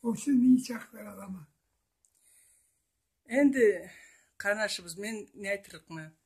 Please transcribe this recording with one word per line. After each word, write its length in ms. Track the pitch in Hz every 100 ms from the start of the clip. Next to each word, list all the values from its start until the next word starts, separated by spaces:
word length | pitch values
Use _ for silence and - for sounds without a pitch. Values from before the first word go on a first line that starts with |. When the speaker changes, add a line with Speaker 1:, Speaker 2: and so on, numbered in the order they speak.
Speaker 1:
Otuz 240 | 233 214 -
bin 300 | 262 254 254
çak 380 | - 226 -
ver 120 | 220 208
adama. 420 | 196 196 185 147 _ _ _ _ _ _ _ _ _ _ _ _ _ _ _ _ _ _
Speaker 2:
Endi, 640 | 240 285 262 220 185 175 - - _ _ _
kardeşimiz, 600 | 202 208 208 - 175 165
men 300 | 208 220 202
ne 160 | - 196
aytırıkmı? 640 | 202 202 165 _ 160 156 160